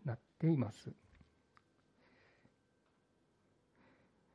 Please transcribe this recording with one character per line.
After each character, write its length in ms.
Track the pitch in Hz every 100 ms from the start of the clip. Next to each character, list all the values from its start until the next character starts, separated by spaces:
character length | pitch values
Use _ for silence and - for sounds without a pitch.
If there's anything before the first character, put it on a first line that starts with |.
| 147
な 80 |
っ 60 | 131 _ -
て 100 | 160
い 100 | 151
ま 140 | 110
す。 200 | - - - - - - _ _ - _ _ _ _ - - - - - _ _ _ _ _ _ _ _ _ _ _ _ _ - - - _ _